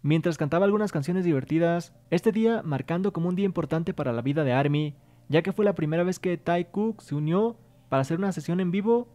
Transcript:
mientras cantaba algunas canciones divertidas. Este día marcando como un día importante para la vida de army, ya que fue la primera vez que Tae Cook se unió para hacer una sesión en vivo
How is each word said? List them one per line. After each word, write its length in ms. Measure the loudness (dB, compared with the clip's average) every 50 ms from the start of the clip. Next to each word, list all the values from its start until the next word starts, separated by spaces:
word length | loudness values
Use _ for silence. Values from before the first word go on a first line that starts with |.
mientras 380 | 2 2 2 2 2 0 -2 -2
cantaba 260 | -2 0 2 2 4
algunas 280 | 4 2 2 0 0 -2
canciones 320 | -4 -2 -2 -2 0 2
divertidas. 680 | 2 0 0 0 0 0 2 2 2 2 0 -4 -6 -16 -20 _ -2
Este 200 | -2 2 2 2
día 320 | 2 4 2 2 2 0 -2
marcando 480 | -4 -4 -4 -2 -2 -2 0 0 -2 -2
como 160 | -2 -2 -2
un 60 | 0
día 100 | 0 0
importante 480 | 0 0 -2 -2 -2 -2 -2 -2 -2 -4
para 200 | -4 -4 -2 -2
la 100 | -2 -2
vida 220 | -2 0 0 2
de 80 | 2 2
army, 420 | 2 2 2 2 0 -2 -4 -6 -10 _ _ -20 -20 -8 _
ya 140 | 0 0 2
que 100 | 0 -2
fue 120 | 0 2
la 100 | 0 2
primera 300 | 0 -2 -2 0 0 0
vez 160 | 0 -2 -4
que 160 | -2 -4 -4
Tae 320 | -2 -2 -2 0 0 -2 -4
Cook 340 | -4 -2 -2 -2 -4 -6 -10
se 140 | -8 -6
unió 400 | -4 -2 0 2 2 2 0 -2 -6 -18 -20 _ -20 -8 _
para 140 | 0 0 0
hacer 160 | 0 -2 -2
una 120 | -2 -2
sesión 300 | -2 -4 -4 -4 -2 -2
en 100 | 0 0
vivo 380 | -2 -2 0 2 0 0 0 -4 -14